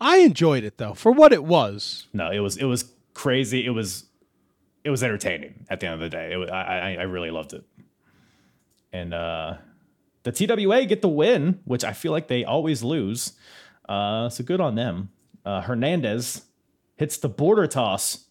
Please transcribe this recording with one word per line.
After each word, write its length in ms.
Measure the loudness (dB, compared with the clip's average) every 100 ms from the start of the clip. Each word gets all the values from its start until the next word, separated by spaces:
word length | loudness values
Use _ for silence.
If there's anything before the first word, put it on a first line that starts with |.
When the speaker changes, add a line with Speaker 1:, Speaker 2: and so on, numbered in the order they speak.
Speaker 1:
I 180 | 4 8
enjoyed 440 | 8 6 2 2
it, 140 | -2 -8
though, 160 | -10
for 160 | 0 4
what 220 | 10 10
it 100 | 8
was. 640 | 4 4 4 -2 -10 -12 -8
Speaker 2:
No, 180 | -4 -2
it 80 | 0
was, 180 | -2 -2
it 80 |
was 280 | -2 -2 -4 _ _
crazy. 520 | -6 0 0 0 -2 -2
It 40 |
was, 340 | -2 -4 -8 -16 _ _ _ _ _ _ _
it 60 | -4
was 120 | -2
entertaining 640 | -2 -2 -4 -6 -10 -16 -12
at 120 | -8
the 60 | -8
end 80 |
of 60 | -6
the 80 | -8
day. 240 | -8 -8
It 20 | -8
wa-, 80 | -6
I, 320 | -6 -6 -6
I, 160 | -6 -6
I 20 |
really 280 | -6 -6 -6
loved 220 | -8 -10
it. 100 | -16 -20 _ -20 _ _ _ _ _ _ _ _ _ _
And, 200 | -12 -8
uh, 440 | -6 -6 -6 -8 -12 -16 _ _ _ _ _
the 80 | -8
T 140 | -2 -2
W 260 | 0 2
A 120 | 2
get 160 | 2 2
the 80 | 0
win, 520 | 2 4 4 2 -2
which 200 | -2 -4
I 80 | -4
feel 200 | -4 -4
like 160 | -2 -2
they 160 | -4
always 380 | 0 -2 0 -2
lose. 500 | -2 -2 -2 -4 -8 -12 -20 -20 -20 _ -8
Uh, 400 | -4 -2 -2 -4
so 160 | -6
good 160 | -4 0
on 140 | 0
them. 360 | 0 -4 -4 -10 _ _ _
Uh, 180 | -6 -6
Hernandez 800 | -4 -2 0 0 0 -2 -6 -10 -16 _ _ _ _ -6
hits 200 | -6 -4
the 120 | -6
border 360 | 0 2 4 2
toss 600 | 0 -2 -2 -4 -8 _